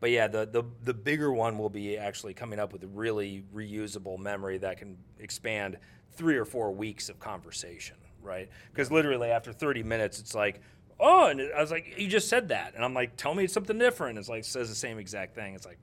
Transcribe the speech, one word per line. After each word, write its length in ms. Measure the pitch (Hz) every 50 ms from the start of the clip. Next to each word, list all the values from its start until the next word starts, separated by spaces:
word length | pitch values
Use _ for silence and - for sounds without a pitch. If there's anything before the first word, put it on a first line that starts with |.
But 100 | - 120
yeah, 160 | 120 117 110
the, 200 | 107 104 110 110
the, 160 | 110 110 117 120 120 120 - 117
the 100 | 123 123
bigger 380 | 110 104 139 147 156 151 147 131
one 260 | 117 113 117 110 107
will 100 | 107 104
be 300 | 98 104 101 101 101 107
actually 340 | 104 101 98 - - 107 92
coming 260 | - 123 113 107 104
up 140 | 104 95 98
with 100 | 90 90
a 40 |
really 580 | 95 98 101 110 117 110 104 101 101 98 98 98 98 98
reusable 640 | 107 110 104 104 107 107 104 98 104 95 98 95 92
memory 380 | 95 101 101 98 98 95 95 95
that 200 | 95 95 92 -
can 180 | - 101 95 90 - - - -
expand 580 | 107 104 - - - 113 110 107 101 98 92 - - - - - - - -
three 240 | - 170 165 156 131
or 80 | 110
four 260 | - - 123 110 104 95
weeks 360 | 98 107 110 101 - - -
of 80 | 98 -
conversation, 800 | - 110 104 92 82 82 - - - 87 87 85 - - - - - - - - -
right? 260 | 101 92 92 95 - - - - - -
'Cause 160 | - 143 123
literally 380 | 147 160 156 147 135 123 120 117
after 220 | 117 117 110 120 113
thirty 300 | - 156 147 135 117 110
minutes, 360 | 110 113 113 107 101 - -
it's 160 | 107 - -
like, 260 | 110 104 104 95 - - - - - - - - -
"Oh," 300 | - 285 349 381 330 196
and 120 | 143 135 135 143 151
I 60 | 147
was 100 | 156 151
like, 240 | 165 165 165 - - -
"You 100 | 208 190
just 200 | 190 214 190 -
said 200 | 226 247 240 175
that." 260 | 123 98 82 - -
And 80 | - 117
I'm 100 | 127 131
like, 220 | 127 123 120 -
"Tell 180 | - - 139 160
me 120 | 196 196
something 320 | 185 190 220 196 196 214 220
different." 400 | 240 247 240 - 170 127 113 107
It's 100 | 98 120
like, 160 | 113 113 110
says 240 | - - 131 120 113
the 40 | 107
same 240 | 101 - 123 113 110
exact 360 | 101 92 104 101 95 90 -
thing. 200 | 117 107 98 98
It's 100 | 95 -
like, 120 | 92 87 -